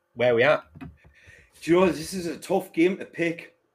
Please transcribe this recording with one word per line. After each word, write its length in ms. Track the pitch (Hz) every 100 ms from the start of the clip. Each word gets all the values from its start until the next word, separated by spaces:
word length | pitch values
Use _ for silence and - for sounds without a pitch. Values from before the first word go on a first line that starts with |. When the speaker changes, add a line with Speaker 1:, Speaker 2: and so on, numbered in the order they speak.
| _
Speaker 1:
Where 220 | 117 123 117
we 80 |
at? 180 | 135 147 - - - - _ _ - - _ _
Speaker 2:
Do 100 | -
you 80 | 175
know, 60 | 190
this 260 | 147 160
is 120 | 185 170
a 100 | 139
tough 360 | - 185 185
game 260 | - 170 196
to 60 |
pick. 520 | - - 170 165 - _ _